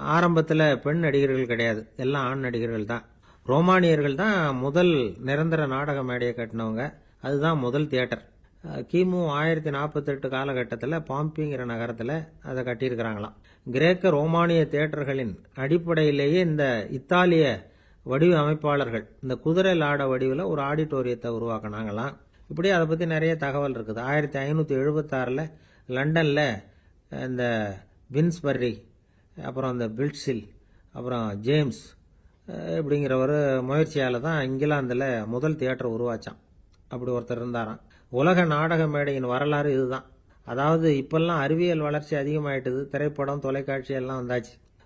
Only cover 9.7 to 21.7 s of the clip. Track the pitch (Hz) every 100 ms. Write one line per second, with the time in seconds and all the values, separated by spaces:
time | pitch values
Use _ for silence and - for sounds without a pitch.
9.7 | 143 151 151 143 139 131 131 139 127 113
10.7 | 117 123 165 - 139 151 156 151 135 123
11.7 | 117 117 113 117 160 156 - 143 127 123
12.7 | 117 131 117 113 104 104 - - _ -
13.7 | 123 165 180 190 147 156 165 170 165 151
14.7 | 143 151 151 135 135 117 82 - - 139
15.7 | 170 170 160 151 143 143 175 175 151 135
16.7 | 117 98 135 - 180 180 165 143 101 -
17.7 | - _ _ 131 135 175 165 147 151 151
18.7 | 143 127 113 107 - 131 123 156 170 190
19.7 | 175 147 143 135 127 131 135 190 151 139
20.7 | 151 156 135 123 117 123 113 117 110 107